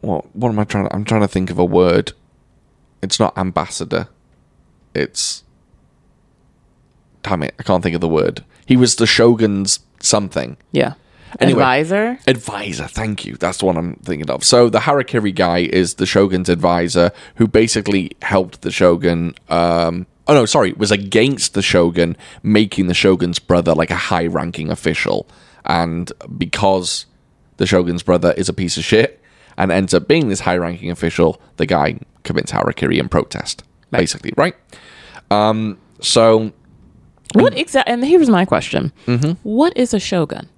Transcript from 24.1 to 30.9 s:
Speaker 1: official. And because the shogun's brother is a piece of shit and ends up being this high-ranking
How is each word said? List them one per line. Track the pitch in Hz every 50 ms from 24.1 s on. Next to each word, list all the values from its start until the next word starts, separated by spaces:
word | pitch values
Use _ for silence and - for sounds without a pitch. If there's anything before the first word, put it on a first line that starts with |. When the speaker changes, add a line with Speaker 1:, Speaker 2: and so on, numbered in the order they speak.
| 95 87 85 85 90 78 71 87 87 - 78 78
Speaker 1:
official. | 85 - - - 80 - - - 50 50 - _ - - - _ _ _ _
And | - 80 85 85 85 82 85 87 - - _ - - 92
because | - - 87 - - - 98 95 95 90 85 - - - _ _ _ _ _ _ _ _ _ _ _
the | -
shogun's | 92 101 95 90 85 87 87 -
brother | - 90 87 80 87 -
is | - 92 87
a | 85
piece | - 95 87 -
of | - 82
shit | - - 107 117 - - _ _ _ _ _ _ _ -
and | - - 95
ends | 85 92 95 90 90
up | 87 71 -
being | 147 170 156 117
this | 95 -
high-ranking | - - 90 90 87 85 87 85 - 85